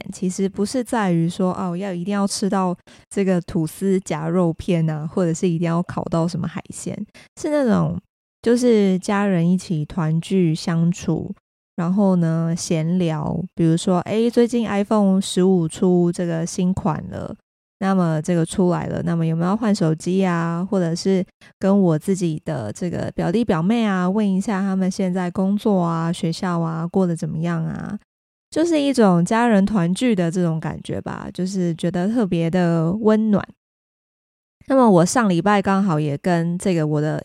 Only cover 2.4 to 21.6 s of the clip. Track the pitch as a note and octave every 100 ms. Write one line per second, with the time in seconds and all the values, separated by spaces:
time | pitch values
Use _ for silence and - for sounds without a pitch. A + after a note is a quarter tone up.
2.4 | F#3+ G3 F#3 F3+ - - _ G#3 F#3+ F3
3.4 | - E3 D#3 - G3 F#3+ - D#3 D#3+ F3+
4.4 | E3+ D#3+ - E3 D#3+ D3+ D#3 G3 F3 E3
5.4 | F#3 E3 E3+ E3+ F3+ - - E3 E3 E3+
6.4 | E3+ - - - - - G#3+ - - -
7.4 | D#4+ D4 B3+ F#2 A2 - _ _ _ _
8.4 | A3+ A#3+ B3 G#3+ G3 F#3 - G3+ G3+ F3
9.4 | E3+ F#3 - D#3 D3 - D#3 E3 - F#3+
10.4 | E3+ D#3 - E3 E3+ - - D#3 - -
11.4 | _ _ _ - E3+ F#3+ G3 F3+ E3 D#3+
12.4 | E3 E3+ - E3 D#3+ F#3 E3+ D#3 E3+ E3+
13.4 | F3+ - E3 E3 - F3 - G#3+ A#3 A#3+
14.4 | A#3+ A#3+ A3 G3+ G3+ G#3+ G3 F#3+ - F#3+
15.4 | F#3 F#3 D#3+ - F#3 F3+ F3 F3 F3 E3
16.4 | E3 - F3+ F#3+ E3+ D3+ F#3 C3+ - -
17.4 | _ _ _ - G3 F#3+ E3 D#3 D#3 E3+
18.4 | D#3+ - F3+ D#3+ C#3+ - E3+ E3+ D#3+ E3
19.4 | F3 G#3+ A3 G3+ D#3+ D#3+ F3 F#3+ F#3 E3+
20.4 | E3 E3+ F#3 G3 E3 E3+ G3 F#3+ F#3 _
21.4 | - -